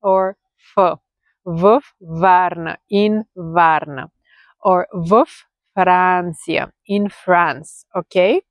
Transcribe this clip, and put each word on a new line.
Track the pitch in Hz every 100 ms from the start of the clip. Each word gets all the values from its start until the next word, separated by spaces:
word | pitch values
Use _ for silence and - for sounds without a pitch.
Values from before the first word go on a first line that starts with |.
or | 202 190 190 196 _ _ _ -
f. | 180 156 _ _ _ _ 185
V | 165 190 240 - _
Varna, | 170 160 185 180 180 175 160 170 _
in | 202 214 214 214 -
Varna. | 165 165 165 156 151 139 - _ _ _ _ _
Or | 208 180 -
v | 190 165 220 320 - _ _ _
Francia, | - 185 180 185 180 175 160 - 160 143 _ _
in | 202 202
France, | - - 175 170 131 156 - _ 185
okay? | 165 185 185 330 _